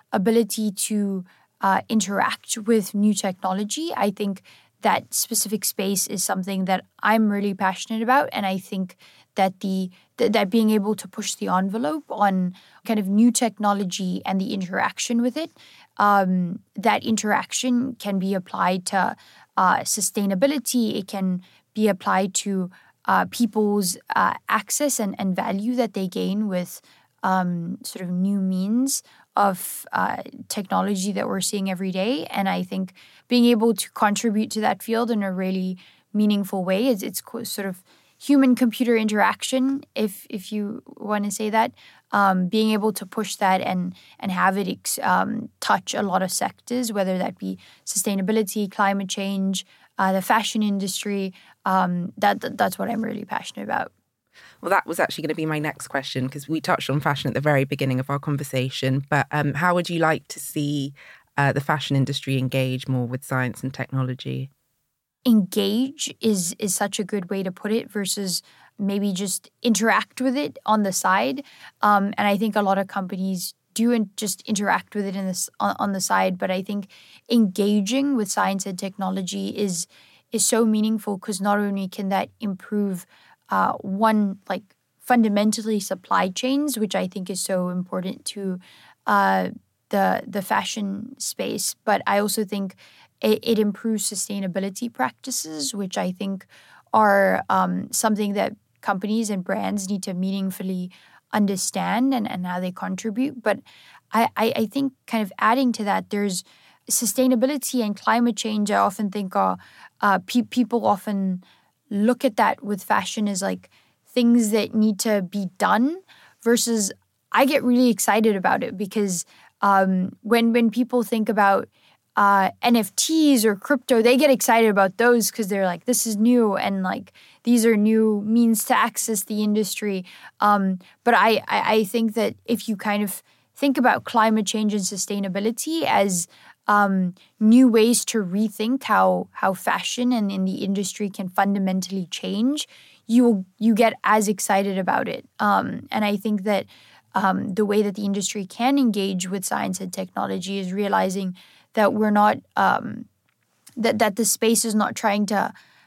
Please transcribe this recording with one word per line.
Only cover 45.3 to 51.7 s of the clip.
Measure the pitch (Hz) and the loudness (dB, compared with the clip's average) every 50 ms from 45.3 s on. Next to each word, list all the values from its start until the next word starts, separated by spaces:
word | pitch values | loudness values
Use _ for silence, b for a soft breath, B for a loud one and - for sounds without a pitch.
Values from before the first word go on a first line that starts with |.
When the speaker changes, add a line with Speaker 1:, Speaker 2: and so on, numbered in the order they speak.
| - - - - - _ | -4 -6 -8 -10 -12 _
Speaker 1:
touch | - - 208 196 - - - | -2 0 0 0 0 -4 -4
a | - 208 | -4 -2
lot | 196 180 190 | 0 0 0
of | 190 180 | -2 -2
sectors, | - - 202 - - _ _ - 240 254 247 226 208 | -2 -4 -4 -4 -6 _ _ -6 -4 -4 -4 -2 -2
whether | 202 190 190 185 180 | -2 -2 0 -2 -2
that | 185 - 185 - | -4 -4 -6 -8
be | 196 190 190 b b b b b b | -8 -8 -8 b b b b b b
sustainability, | - - - - 220 202 196 190 185 220 220 214 185 - 220 208 190 | -6 -6 -4 -2 -2 -2 -2 -2 0 0 0 0 0 -2 -4 -4 -4
climate | - - 196 196 202 196 196 190 | -2 0 0 0 0 -2 -4 -6
change, | - 208 196 196 196 190 190 190 190 190 b b b b b b b - | -6 -6 -4 -4 -2 -2 -2 -2 -2 -4 b b b b b b b 0
uh, | 196 190 190 | 0 2 2
the | 190 | 0
fashion | 185 - 220 226 240 - - 220 | 2 2 2 2 2 0 -2 0
industry, | 214 208 202 196 196 190 - - - 208 202 196 190 190 190 b b b b b - | 0 0 0 -2 -2 -4 -6 -6 -6 -4 -4 -4 -4 -6 -8 b b b b b -2
um, | 202 | 0